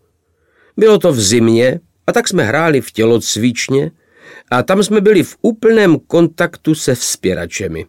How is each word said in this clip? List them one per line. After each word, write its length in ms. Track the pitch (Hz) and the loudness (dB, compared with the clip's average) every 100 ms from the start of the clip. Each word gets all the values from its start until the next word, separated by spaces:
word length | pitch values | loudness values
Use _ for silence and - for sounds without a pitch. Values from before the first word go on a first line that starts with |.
| _ _ _ _ _ _ _ - | _ _ _ _ _ _ _ 0
Bylo 220 | 220 208 | 2 4
to 140 | 180 | 2
v 80 | 127 | 0
zimě, 600 | 98 120 113 117 127 165 - _ - | 0 2 4 4 2 -2 -10 _ -4
a 60 | |
tak 160 | 240 233 | -4 -2
jsme 140 | 180 | -2
hráli 380 | 110 139 165 139 | -2 0 0 -2
v 120 | - | -4
tělocvičně 1000 | - 113 117 - - 123 120 - 135 156 - _ _ - - _ | -2 0 0 -2 -4 -4 -4 -4 -4 -4 -8 _ _ -20 -20 _
a 120 | 123 | -2
tam 200 | - 196 | 0 0
jsme 180 | 202 214 | 0 2
byli 220 | 196 196 | 2 2
v 140 | - - | 0 -2
úplném 560 | 220 220 226 226 196 143 | -4 0 2 2 4 2
kontaktu 760 | - 165 170 - 170 - - | 0 0 0 0 -6 -4 -4
se 200 | 156 - | -2 -2
vzpěračemi. 920 | 123 - - 92 90 87 - 95 80 | -4 -4 -6 -4 -4 -6 -8 -8 -10